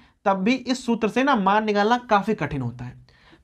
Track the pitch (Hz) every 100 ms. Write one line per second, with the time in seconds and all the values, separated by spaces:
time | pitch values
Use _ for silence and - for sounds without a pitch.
0 | - _ 208 190 190 254 247 254 - 233
1 | 220 220 269 254 196 208 220 208 208 247
2 | 240 208 196 214 143 143 120 120 123 -
3 | - _ _ -